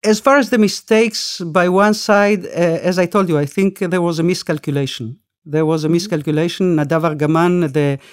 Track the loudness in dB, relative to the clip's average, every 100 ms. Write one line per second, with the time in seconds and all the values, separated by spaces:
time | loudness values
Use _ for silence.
0 | 2 2 4 4 4 2 2 0 0 2
1 | 2 -2 -10 -8 -4 0 2 4 2 0
2 | 2 2 4 0 -4 -2 0 0 -2 0
3 | 0 0 0 0 0 0 -2 -2 -4 0
4 | -2 0 0 -2 -4 -6 -2 -4 -4 -6
5 | -12 -12 _ _ -6 -2 0 0 0 0
6 | 0 -6 -2 -2 -2 -2 0 0 0 0
7 | -2 -2 0 2 2 2 0 0 -2 -2
8 | -8